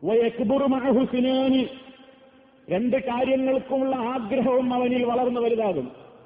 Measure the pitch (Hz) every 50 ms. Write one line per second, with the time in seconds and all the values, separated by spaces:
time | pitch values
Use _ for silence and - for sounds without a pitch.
0 | 143 180 226 233 233 226 226 - 247 208 269 277 277 262 269 262 240 277 226 254
1 | 262 - 247 247 247 262 262 262 262 262 262 262 233 - - - - - - -
2 | - - - - - - _ - - - _ _ - - 170 196 240 247 254 269
3 | 262 240 233 247 262 254 269 262 262 262 262 262 - - 269 269 262 262 262 254
4 | 220 240 262 262 220 202 269 262 - 262 247 262 254 247 247 247 247 247 254 247
5 | 240 233 240 254 254 247 240 240 233 233 233 220 220 196 165 139 123 120 - -
6 | - - - - -